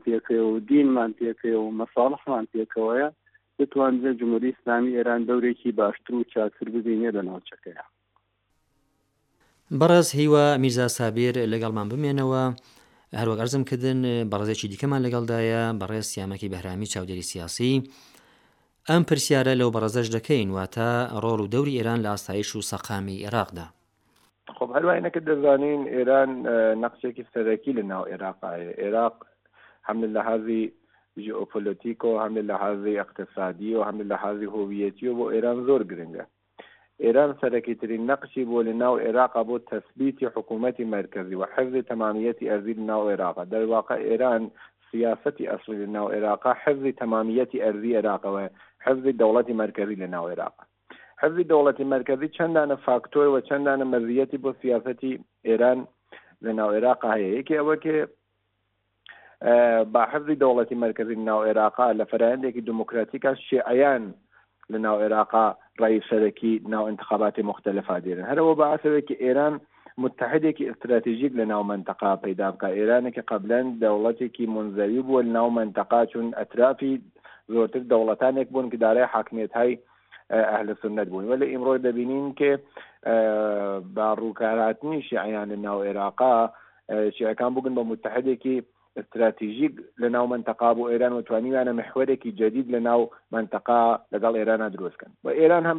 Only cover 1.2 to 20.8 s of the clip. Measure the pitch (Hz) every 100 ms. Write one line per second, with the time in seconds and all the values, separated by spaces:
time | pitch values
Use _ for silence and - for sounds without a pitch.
1.2 | 117 110 117 110 110 110 113 - 127 143
2.2 | - 127 110 113 110 113 110 120 147 156
3.2 | _ _ _ - 139 139 135 127 135 117
4.2 | 117 113 123 - - 120 123 120 120 120
5.2 | 117 123 120 120 123 107 104 - - 123
6.2 | 117 117 107 - 110 117 113 110 117 104
7.2 | 92 92 - - 92 85 - _ _ _
8.2 | _ _ _ _ _ _ _ _ _ _
9.2 | _ _ _ _ - 143 165 175 160 139
10.2 | 151 147 147 139 131 120 123 - 113 113
11.2 | 123 123 113 113 113 110 104 127 147 139
12.2 | 131 131 131 123 _ _ _ _ _ 110
13.2 | 113 110 120 135 135 123 131 131 127 120
14.2 | 110 101 107 107 107 98 143 139 123 120
15.2 | 117 117 113 113 113 110 95 110 104 -
16.2 | 95 98 101 92 92 92 104 101 92 90
17.2 | 85 92 85 - 123 131 127 - - -
18.2 | _ _ _ _ _ _ - 170 165 147
19.2 | - 139 131 131 123 113 110 120 113 113
20.2 | - 143 101 95 95 -